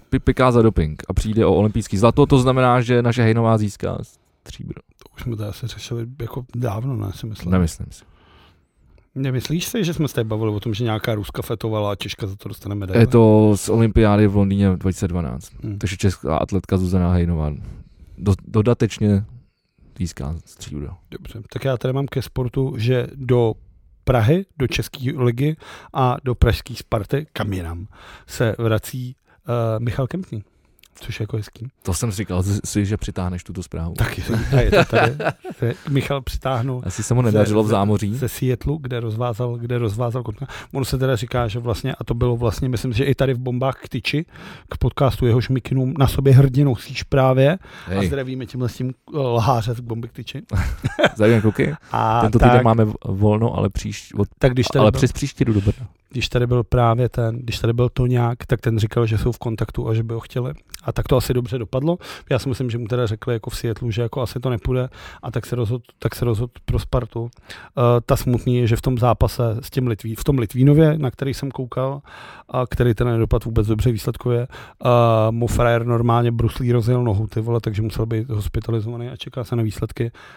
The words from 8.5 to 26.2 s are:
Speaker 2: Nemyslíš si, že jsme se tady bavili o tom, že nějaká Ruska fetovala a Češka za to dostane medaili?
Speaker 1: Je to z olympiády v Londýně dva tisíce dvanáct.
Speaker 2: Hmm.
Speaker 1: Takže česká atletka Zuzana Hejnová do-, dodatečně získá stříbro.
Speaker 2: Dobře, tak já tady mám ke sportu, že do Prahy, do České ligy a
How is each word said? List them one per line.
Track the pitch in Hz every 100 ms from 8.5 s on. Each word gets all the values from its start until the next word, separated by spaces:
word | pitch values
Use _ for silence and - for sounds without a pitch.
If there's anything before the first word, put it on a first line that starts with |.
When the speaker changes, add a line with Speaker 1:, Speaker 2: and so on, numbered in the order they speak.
| _ _ _ _ _ _ 135
Speaker 2:
Nemyslíš | 139 123 - 165 -
si, | 240
že | 170
jsme | 160 147
se |
tady | - 110
bavili | 107 110 104
o |
tom, | 117
že | 104
nějaká | 120 107 - 107
Ruska | 98 -
fetovala | - 113 113 107 104
a | 101
Češka | 101 - 101
za | 98
to | 107
dostane | 107 - 101
medaili? | 92 113
Speaker 1:
Je | 113
to | 117 110 107 107 104
z | -
olympiády | 110 113 107 107 104 104
v | 101
Londýně | 98 98 98 87
dva | 95
tisíce | 87 95
dvanáct. | 87 76 62 - -
Speaker 2:
Hmm. | 110 101
Speaker 1:
Takže | 98 92
česká | 101 85 67 78
atletka | - 95 - 95
Zuzana | 92 92 87
Hejnová | 90 85 82 76 69 - - - - - -
do-, | 98 92 -
dodatečně | 110 107 120 113 - 107 98 107 - _ _ _ _ - -
získá | 87 - 67 80 -
stříbro. | - - 73 71 - -
Speaker 2:
Dobře, | - - 104 -
tak | - 135
já | 123
tady | 135
mám | 135 139
ke | 131
sportu, | - - 123 139 131 -
že | 113 127 120 -
do | 123 123 113 - - - _ _
Prahy, | - 123 110 175 196 -
do | 123
České | - - - 123 147
ligy | 123 117 147 160 - - -
a | 151 127 123